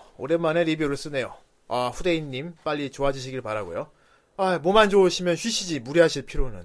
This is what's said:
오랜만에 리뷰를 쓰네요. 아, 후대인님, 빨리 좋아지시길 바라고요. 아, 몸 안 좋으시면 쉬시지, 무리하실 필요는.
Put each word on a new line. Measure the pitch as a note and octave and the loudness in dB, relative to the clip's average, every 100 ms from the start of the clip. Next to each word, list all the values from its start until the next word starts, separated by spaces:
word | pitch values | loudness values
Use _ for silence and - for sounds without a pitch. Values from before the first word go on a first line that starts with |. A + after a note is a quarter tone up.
| - - | -16 -8
오랜만에 | C#3 E3 E3 E3+ | -2 0 2 2
리뷰를 | D#3+ D#3 D3 C#3+ | 2 0 -2 -4
쓰네요. | D#3 C#3 G#2+ - _ _ - | -6 -6 -6 -10 _ _ -6
아, | - B2 | -4 -4
후대인님, | - F#3 E3 D3 B2+ E3+ E3 | -2 -2 -2 -4 -8 -10 -8
빨리 | D#3 D3 C#3 | -6 -4 -6
좋아지시길 | - C#3 C#3 C3 C3 | -2 -2 -2 -6 -8
바라고요. | A2 G#2+ F2+ F2 D3+ _ _ _ _ - | -6 -6 -6 -8 -10 _ _ _ _ -2
아, | F#3+ E3+ | 0 0
몸 | E3 G#3+ | 4 4
안 | G#3 | 6
좋으시면 | G3 F3+ F3 F3+ | 6 6 4 -2
쉬시지, | E3 A#3 A3+ F#3 C#3+ | -2 -2 -4 -4 -6
무리하실 | A#2 E3 E3 C#3+ A#2+ | 0 4 4 2 -6
필요는. | C#3+ G#2+ F#2+ | -2 -2 -2